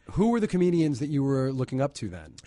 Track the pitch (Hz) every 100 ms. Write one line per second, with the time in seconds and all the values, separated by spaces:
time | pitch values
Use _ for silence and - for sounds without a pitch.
0 | - 120 220 233 208 185 180 170 156 131
1 | 147 143 139 135 131 135 127 131 139 -
2 | 104 87 78 -